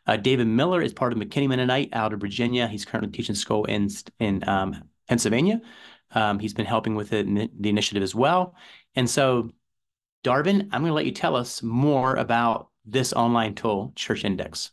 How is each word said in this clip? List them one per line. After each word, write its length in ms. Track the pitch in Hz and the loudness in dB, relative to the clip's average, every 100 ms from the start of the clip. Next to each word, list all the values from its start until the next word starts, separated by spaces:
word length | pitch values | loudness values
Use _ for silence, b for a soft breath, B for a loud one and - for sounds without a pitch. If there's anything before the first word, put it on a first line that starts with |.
| - | 0
Uh, 100 | 107 | 2
David 300 | 131 131 113 | 4 4 4
Miller 340 | 113 175 180 | 2 2 2
is 140 | 135 | 0
part 180 | - 123 | -2 -2
of 60 | 113 | -2
McKinney 300 | 107 143 139 | -2 -2 0
Mennonite 420 | 127 127 131 - | 2 2 0 0
out 200 | 117 107 | -2 -2
of 80 | 104 | -2
Virginia. 480 | 101 104 120 123 113 | -4 -2 0 0 -2
He's 180 | 104 - | -4 -6
currently 260 | 113 101 | -4 -4
teaching 220 | - 117 | -4 -4
school 300 | 104 - 107 | -4 -2 0
in, 240 | 107 107 98 101 - - | 0 0 -2 -4 -12 -4
in, 300 | 107 95 98 | -2 0 0
um, 400 | 98 98 101 - _ - | 0 -2 -6 -14 _ -2
Pennsylvania. 520 | 120 107 175 180 226 B B B B _ | 0 2 2 2 0 B B B B _
Um, 260 | 117 107 101 | 0 0 0
he's 160 | 104 | -4
been 100 | 107 | -4
helping 300 | 104 113 110 | -2 0 0
with 180 | 107 104 | -4 -2
it, 140 | 107 101 101 107 - | -2 0 -2 -2 -2
the 80 | 104 | 0
initiative 340 | 104 - 101 | 0 0 -2
as 120 | 95 | -2
well. 400 | 110 139 180 180 B B B B | 2 4 2 0 B B B B
And 160 | 131 123 | -2 0
so, 400 | 147 135 127 117 - _ _ _ _ _ _ | 2 2 2 -2 -10 _ _ _ _ _ _
Darvin, 440 | 123 135 170 196 202 | 0 2 2 0 0
I'm 100 | 120 | -2
gonna 120 | 165 | -2
let 100 | 147 | -2
you 80 | - | -2
tell 240 | - 165 127 | -2 -2 0
us 260 | 120 - | -4 -6
more 520 | 117 120 147 135 131 131 | -4 0 2 2 2 0
about 540 | 123 117 120 - - _ 107 | 2 2 2 0 -6 _ -4
this 260 | 127 117 | -2 0
online 440 | - 120 117 107 101 | 2 2 2 0 -2
tool, 360 | 113 101 135 | -2 -2 -4
Church 300 | - - 104 | -6 -4 -2
Index. 460 | 104 90 80 - - | -2 -2 -6 -10 -14